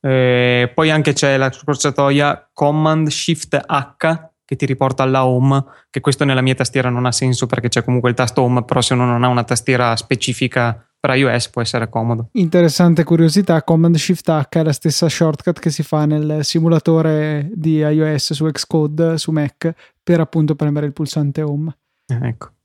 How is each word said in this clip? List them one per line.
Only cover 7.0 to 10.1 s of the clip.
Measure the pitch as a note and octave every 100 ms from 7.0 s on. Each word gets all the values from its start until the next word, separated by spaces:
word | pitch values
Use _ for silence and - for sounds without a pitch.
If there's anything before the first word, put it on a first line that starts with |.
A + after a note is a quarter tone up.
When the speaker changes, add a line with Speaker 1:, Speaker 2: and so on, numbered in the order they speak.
| B2
Speaker 1:
ha |
senso | A#2+ C3 A#2+ A#2
perché | - A#2
c'è | A#2+
comunque | - B2 A#2+
il | A#2
tasto | B2 -
home, | B2 B2
però | A#2+ C3
se | A#2
uno | B2+
non | B2 A#2+
ha | B2
una | B2
tastiera | A#2 A#2 - B2+ A#2+ A2+
specifica | -